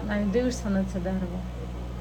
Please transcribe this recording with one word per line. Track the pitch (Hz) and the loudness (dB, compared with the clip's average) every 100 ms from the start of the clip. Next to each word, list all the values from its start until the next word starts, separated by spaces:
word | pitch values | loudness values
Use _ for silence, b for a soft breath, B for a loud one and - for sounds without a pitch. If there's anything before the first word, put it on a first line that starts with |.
| 202 | 2
навіть | 208 208 | 2 4
дивишся | 214 254 - 208 | 4 4 2 2
на | 190 190 | 2 2
це | 190 | 0
дерево, | 185 190 180 185 185 - - - - - | 0 0 -2 -4 -6 -6 -6 -6 -6 -6